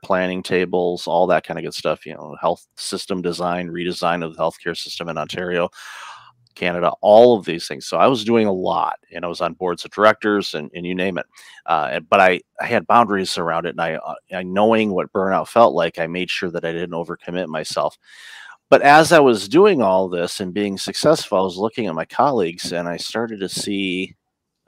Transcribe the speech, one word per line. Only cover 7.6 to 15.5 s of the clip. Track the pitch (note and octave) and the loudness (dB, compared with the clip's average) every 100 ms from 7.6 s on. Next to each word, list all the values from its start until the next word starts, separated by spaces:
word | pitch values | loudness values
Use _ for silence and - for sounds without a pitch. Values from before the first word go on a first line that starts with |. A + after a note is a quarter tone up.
| - | -6
things. | C#2 - | -12 -4
So | E2+ | 2
I | G#2 | 2
was | B2+ | 2
doing | G#2 A#2 G#2+ | 2 2 2
a | |
lot, | F#2 F#2 E2+ D#2 - _ | 0 -2 -2 -2 -6 _
and | E2+ F2 | -10 -8
I | |
was | E2+ | -4
on | E2+ | -4
boards | E2 F#2 F2 | -4 -4 -4
of | - | -6
directors | - G#2+ G#2+ G#2+ G#2 F#2 | 2 4 4 0 0 -2
and, | D#2+ D2 | -8 -10
and | E2+ F2 | -10 -8
you | |
name | F#2 F#2+ E2+ | -4 -4 -6
it. | - _ - - - | -10 _ -20 -14 -4
Uh, | D#2+ C#2 | -2 -2
and, | D#2+ D#2 | -6 0
but | G2+ | 4
I, | F#2 F2+ - - | 4 2 -4 -12
I | |
had | - A#2 E2 | -4 -2 2
boundaries | A2+ A2 G2+ F#2 - | 4 4 0 -4 -4
around | E2 E2 E2+ | -4 -4 -4
it, | |
and | - | -4
I, | E2 D#2+ | -4 -6
uh, | - - - | -10 -14 -12
I, | F#2 | -10
knowing | F#2 F#2+ A2 A2+ G#2+ | -6 2 4 4 2
what | F2+ D#2 | -2 -2
burnout | - F#2+ F#2 | -2 0 0
felt | D#2 | 2